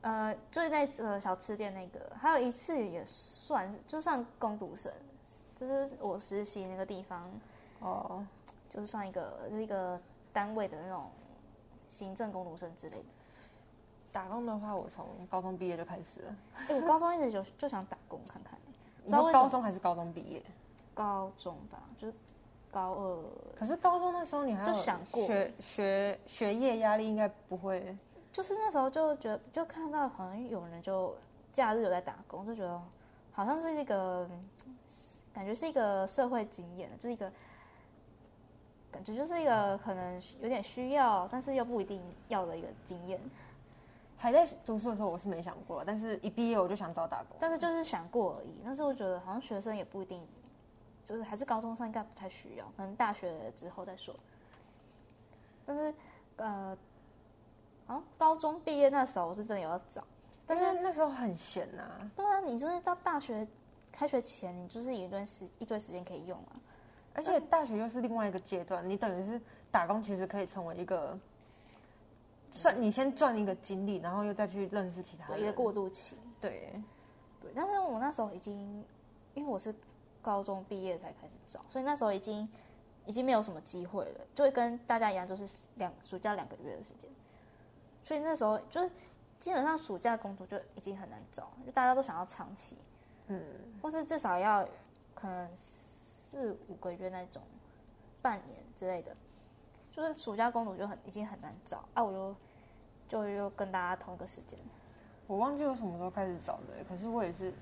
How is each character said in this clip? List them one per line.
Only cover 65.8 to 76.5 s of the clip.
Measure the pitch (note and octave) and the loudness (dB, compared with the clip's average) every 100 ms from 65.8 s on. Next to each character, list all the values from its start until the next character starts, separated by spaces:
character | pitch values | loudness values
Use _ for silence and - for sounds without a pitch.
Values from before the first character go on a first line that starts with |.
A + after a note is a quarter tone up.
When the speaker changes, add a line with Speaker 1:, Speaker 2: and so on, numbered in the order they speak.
Speaker 1:
时 | G#3+ | -4
间 | F3 | -10
可 | F3+ | -8
以 | E3+ E3+ | -10 -8
用 | F3+ | -10
啊。 | - - - - - - - | -10 -18 -20 -20 -20 -20 -8
Speaker 2:
而 | - | -4
且 | D#4+ E4+ | 4 4
大 | D#4 E4 | 6 4
学 | C#4 G#3+ | 4 0
又 | A3+ | -2
是 | A#3+ | 0
另 | A#3 | 0
外 | A3+ G#3 | 2 0
一 | |
个 | F#3 | -2
阶 | - F#3 | -2 -4
段， | F3 F3+ F3+ | -2 -2 0
你 | G3 | 0
等 | A3 F3+ | 0 0
于 | |
是 | F#3+ A#3+ - - - | -2 -4 -8 -20 2
打 | G3+ E3+ | 2 4
工 | G#3+ | 0
其 | G#3 | 0
实 | F#3+ | -2
可 | F#3+ G3+ | 0 -2
以 | F#3+ | -4
成 | G3 E3+ | -4 -6
为 | E3 | -6
一 | |
个， | F3+ F#3 C#3 F#3 - - - - - - - - - - - - - | 0 0 0 -6 -12 -20 -20 -20 -20 -20 -20 -20 -20 -20 -20 -20 -18
算 | - E4 - | 6 6 6
你 | A3 | 4
先 | G#3+ C4+ | 4 2
赚 | C4+ C#4+ A3+ | 6 4 6
一 | |
个 | G3+ F#3 | 0 -2
经 | - F#3+ | -4 -2
历， | G3+ F#3+ | 0 0
然 | E3 | 0
后 | F#3+ | 0
又 | G#3 | 0
再 | G3+ G3+ | 0 0
去 | F#3+ F#3+ | 0 -2
认 | G3+ F#3 | 0 -2
识 | F3 | -4
其 | F3 D#3+ | -10 -12
他 | - | -6
人。 | G#3 | -2
Speaker 1:
对， | |
一 | |
个 | G#3 | 0
过 | G#3 A#3 | 2 2
渡 | G#3+ F#3+ | 2 -2
期。 | F#3+ - - A#3+ - | -4 -10 -12 -18 -6
Speaker 2:
对。 | G3+ | -6